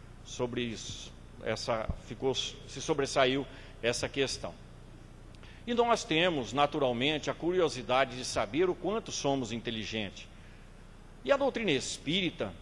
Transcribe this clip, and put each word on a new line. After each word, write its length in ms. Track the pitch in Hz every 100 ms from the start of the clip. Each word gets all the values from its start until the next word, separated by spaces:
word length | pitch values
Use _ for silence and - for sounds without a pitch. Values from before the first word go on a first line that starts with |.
| - -
sobre 380 | - - 123 117
isso. 500 | 120 101 - - - - - -
Essa 440 | 113 110 - 113 - - -
ficou, 280 | 117 131
se 460 | 120 - - - 139
sobressaiu 640 | - 143 135 147 131 139 127 - - -
essa 260 | 113 120 127
questão. 460 | 139 131 - 87 - - - - - - - - - - - 233
E 80 |
nós 300 | 240 233 220
temos, 500 | - 160 180 151 107
naturalmente, 720 | 135 143 156 131 120 139 151 143
a 60 |
curiosidade 840 | - 160 180 156 127 113 127 131 127
de 80 |
saber 460 | 117 - 104 135 185
o 40 |
quanto 380 | 165 175 220 -
somos 400 | - 143 139 110
inteligentes. 760 | 117 123 113 92 110 98 - - - - - - - - - - -
E 80 | 254
a 60 | 277
doutrina 360 | 277 233 208
espírita, 760 | 131 - - 139 185 170 - 104 82